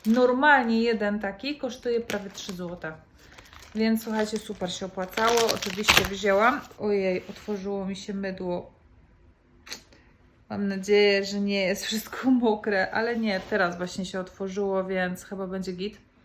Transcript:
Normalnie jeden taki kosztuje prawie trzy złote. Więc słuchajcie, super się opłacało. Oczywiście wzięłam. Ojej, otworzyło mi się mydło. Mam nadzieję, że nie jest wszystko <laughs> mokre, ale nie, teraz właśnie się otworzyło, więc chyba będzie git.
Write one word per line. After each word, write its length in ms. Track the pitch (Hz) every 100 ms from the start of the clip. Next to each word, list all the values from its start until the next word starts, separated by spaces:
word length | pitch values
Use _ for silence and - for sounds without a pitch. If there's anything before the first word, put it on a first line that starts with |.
| 220
Normalnie 800 | 240 247 254 294 277 233 226
jeden 360 | 233 214 208 208
taki 380 | 196 196 269 294
kosztuje 440 | 254 - 247 233
prawie 280 | 233 208 196
trzy 240 | - -
złote. 400 | 180 175 175 160 160 - - - - - - - 214
Więc 280 | 220 220
słuchajcie, 340 | 226 220 214 214
super 360 | - 202 180
się 120 | - 190
opłacało. 540 | 190 185 - 226 233 226 220
Oczywiście 460 | 202 190 208 -
wzięłam. 580 | 190 196 202 196 233 277 - -
Ojej, 440 | 208 202 190 185 -
otworzyło 560 | - - 202 196 196 190
mi 100 | 190
się 180 | -
mydło. 580 | 196 196 185 180 175 - _ _ _ _ _ _ _ _ _ - - _ - _ _ _ _ -
Mam 180 | 202 202
nadzieję, 580 | 190 196 208 208 196 202
że 140 | 202
nie 220 | 202 202
jest 240 | 185 202 -
wszystko 460 | 220 - - 254
<laughs> 120 | 254 233
mokre, 460 | 214 220 190 190
ale 260 | 214 233 240
nie, 240 | 220 190 -
teraz 280 | 185 175 180
właśnie 280 | 180 - 185
się 140 | 190
otworzyło, 640 | 185 - 196 190 196 190
więc 400 | 185 185 180 180
chyba 240 | - 190 185
będzie 240 | 190 190
git. 260 | 180 208 - _ _